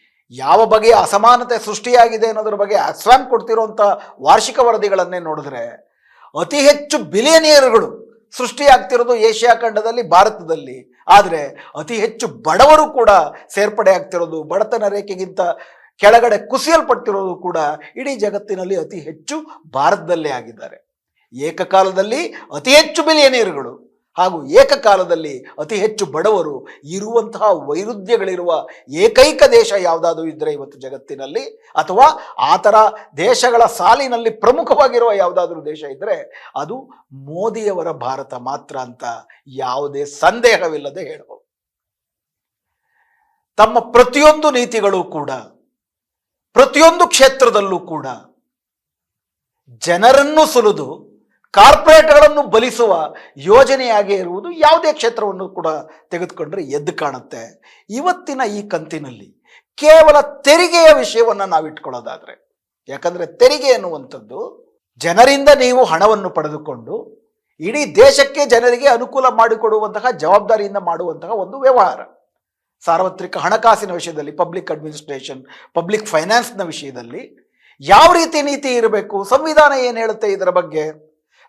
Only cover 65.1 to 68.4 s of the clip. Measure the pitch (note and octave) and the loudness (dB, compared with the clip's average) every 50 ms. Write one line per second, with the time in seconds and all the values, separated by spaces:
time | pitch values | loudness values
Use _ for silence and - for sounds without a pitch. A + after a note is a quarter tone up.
65.1 | F3 G#3 B3 C#4 C#4 C#4 C#4 D4 C#4+ B3+ B3+ B3 B3 B3+ B3 F#3 D#3+ E3 G3 A3 | 4 6 6 6 4 4 6 6 6 6 4 2 2 2 2 2 2 2 2 2
66.1 | A3 G3 F#3+ F#3 - E3+ D3+ D3+ D3+ D3 - - C3 A#2+ A2+ B2 F#3 B3 - - | 2 0 -2 -6 -6 -6 -6 -6 -10 -12 -12 -14 -14 -14 -14 -14 -12 -14 -14 -16
67.1 | - _ _ _ _ _ _ _ _ _ D#3 G3 A#3+ D4+ C#4+ G3 D3 G3 B3+ C#4 | -20 _ _ _ _ _ _ _ _ _ -10 -8 -6 -6 -6 -2 2 6 6 6
68.1 | - - C#5 C#5 - - | 6 4 0 0 0 -4